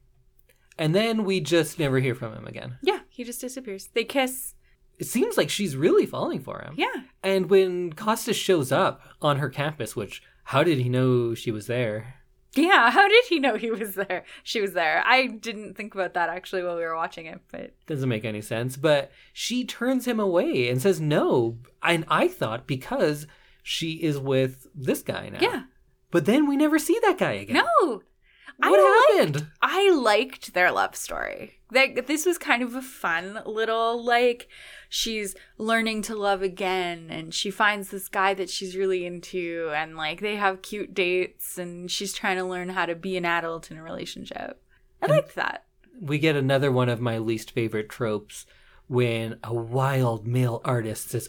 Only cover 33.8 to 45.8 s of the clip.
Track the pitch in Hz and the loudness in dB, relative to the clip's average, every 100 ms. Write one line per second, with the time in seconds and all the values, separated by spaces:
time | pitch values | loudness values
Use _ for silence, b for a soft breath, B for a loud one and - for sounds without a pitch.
33.8 | 226 240 240 240 247 240 - B B B | 0 -2 0 2 2 0 -8 B B B
34.8 | B - 226 220 196 - B - 220 226 | B -6 -4 -4 -6 -10 B -8 0 0
35.8 | 226 220 220 214 202 190 196 180 185 185 | 0 -2 -4 -2 0 0 -2 -4 -2 -2
36.8 | 175 170 160 165 160 - 202 196 208 208 | -4 -6 -10 -12 -8 -6 -4 2 2 2
37.8 | 196 196 - 208 196 196 180 - 190 185 | -6 -10 -6 0 0 0 -4 -8 -8 -4
38.8 | 190 185 175 175 - 180 170 170 160 151 | -2 -2 -4 -10 -8 -6 -6 -4 -4 -4
39.8 | 160 160 156 175 208 208 196 185 - 208 | -6 -6 -6 -6 -6 0 0 -2 -8 -10
40.8 | - 190 180 180 180 - - 180 175 175 | -6 -2 0 0 -2 -6 -12 -10 -10 -10
41.8 | 175 - 196 - 208 185 185 180 180 185 | -8 -6 -6 -4 -4 -2 -4 -6 -6 -4
42.8 | 170 165 185 185 175 170 165 165 - 156 | -4 -4 -4 -2 0 0 -2 -8 -12 -16
43.8 | 165 180 170 - - - - - _ _ | -12 -12 -10 -12 -12 -12 -12 -14 _ _
44.8 | _ - 403 587 571 - - - _ _ | _ -4 2 2 2 -4 -4 -6 _ _